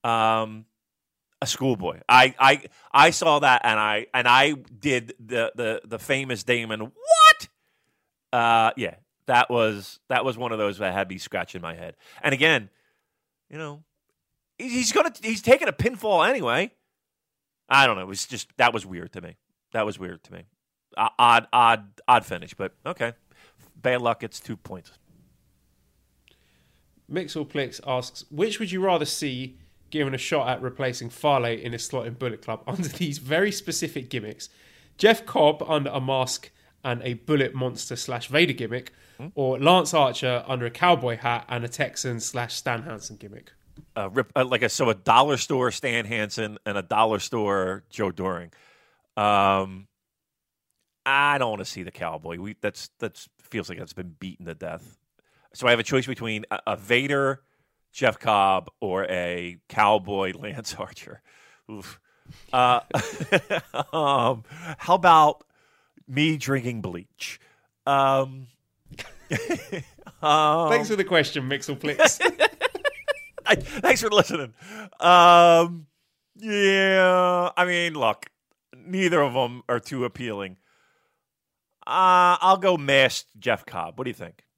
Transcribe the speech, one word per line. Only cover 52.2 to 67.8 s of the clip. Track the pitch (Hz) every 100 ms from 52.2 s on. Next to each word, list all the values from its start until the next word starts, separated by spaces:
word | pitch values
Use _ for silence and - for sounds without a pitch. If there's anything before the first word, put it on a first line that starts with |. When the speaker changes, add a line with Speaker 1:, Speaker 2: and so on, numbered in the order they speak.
| 85 85
Speaker 1:
We, | 98 107
that's, | 104 - - _
that's | 113 - - _
feels | _ 110 90
like | 90
that's | 92
been | - 90 80
beaten | 95 - 82
to | 80
death. | 87 82 - _ _ _ _ _ _ -
So | 127
I |
have | 120
a |
choice | 117 135 110
between | - 113 107 110
a, | 101 -
a | 104
Vader | 98 120 139 143 135 135 _ _ _ _ _
Jeff | - 127 -
Cobb | - 104 98 95 85 _
or | 104 92 95
a | 92 87 87 90 87 _
cowboy | - 104 107 92 98 95
<laughs> | 92
Lance | 104 107 110 -
Archer. | 98 - - - _ _ _ _ -
Oof. | 107 92 - _ _ _ - -
Uh, | 127 123 123 - - - - 147
<laughs> | 190 - 185 - - 143
um, | 160 147 139 120 120 - 156 170 151
how | - 185
about | 180 160 151 - _ _ _ _ _ _ _
me | 131 160 156
drinking | 131 135 120 117
bleach? | 95 87 92 _ - - _ _ _ _